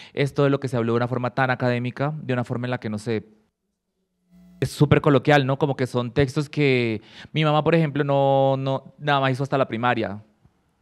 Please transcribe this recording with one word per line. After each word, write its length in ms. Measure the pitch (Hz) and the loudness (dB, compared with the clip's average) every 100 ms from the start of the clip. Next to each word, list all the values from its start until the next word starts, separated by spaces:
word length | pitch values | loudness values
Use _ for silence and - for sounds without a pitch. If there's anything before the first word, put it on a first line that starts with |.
| - | -12
esto 300 | - 135 - | -4 -4 0
de 80 | 139 | 0
lo 80 | 139 | 0
que 80 | 131 | -2
se 100 | 127 | -2
habló 160 | 117 | 0
de 40 | 117 | 0
una 100 | 120 | 0
forma 260 | 123 123 | -2 -4
tan 160 | - 131 | -2 -2
académica, 640 | 123 127 123 123 - 139 156 | 0 0 -2 -4 -4 -6 -6
de 120 | 123 | -4
una 120 | 123 120 | -4 -4
forma 220 | 123 123 | -6 -6
en 40 | |
la 80 | 123 | -6
que, 100 | 113 | -6
no 100 | 107 | -8
sé, 260 | 120 110 - _ _ _ _ _ _ _ _ _ _ - - - | -4 -4 -6 _ _ _ _ _ _ _ _ _ _ -20 -20 -8
es 100 | 135 | -6
súper 320 | - 147 - | 2 4 4
coloquial, 440 | 156 135 151 147 131 | 4 2 6 4 4
¿no? 120 | 135 | 0
Como 180 | 147 131 | -2 -2
que 120 | 127 | -2
son 240 | 123 120 | -2 -2
textos 380 | 127 135 156 143 | 0 0 -2 -6
que 520 | 151 143 127 117 107 - - - | 0 2 2 0 -4 -8 -20 -10
mi 120 | 156 | -2
mamá, 200 | 156 151 | 0 2
por 120 | 151 165 | 2 2
ejemplo, 280 | 156 139 | 2 -2
no, 540 | 143 139 139 135 135 135 | 0 2 4 4 2 0
no, 360 | 135 131 - - | -2 -4 -8 -8
nada 220 | 147 143 | -2 0
más 120 | 135 | 0
hizo 120 | 127 | -2
hasta 140 | 139 139 | -2 0
la 100 | 131 | -2
primaria, 540 | 113 123 117 98 101 - _ _ _ _ _ | 0 0 0 -2 -8 -16 _ _ _ _ _